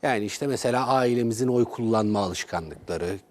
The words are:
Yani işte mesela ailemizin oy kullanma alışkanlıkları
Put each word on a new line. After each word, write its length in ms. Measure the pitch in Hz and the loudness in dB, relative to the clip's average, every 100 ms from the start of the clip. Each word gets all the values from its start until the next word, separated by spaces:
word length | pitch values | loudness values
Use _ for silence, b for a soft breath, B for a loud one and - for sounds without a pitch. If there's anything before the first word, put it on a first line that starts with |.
Yani 220 | 151 120 | 0 0
işte 220 | 104 - 143 | -2 -4 -2
mesela 400 | 131 123 123 123 | 0 0 0 2
ailemizin 640 | 131 123 120 117 113 127 | 2 4 2 0 0 2
oy 160 | 123 | 2
kullanma 560 | 117 - 113 110 107 104 | 2 0 0 2 2 2
alışkanlıkları 960 | 95 87 - 87 80 73 - 82 87 98 _ | 0 -4 -6 -6 -6 -14 -6 -4 -4 -6 _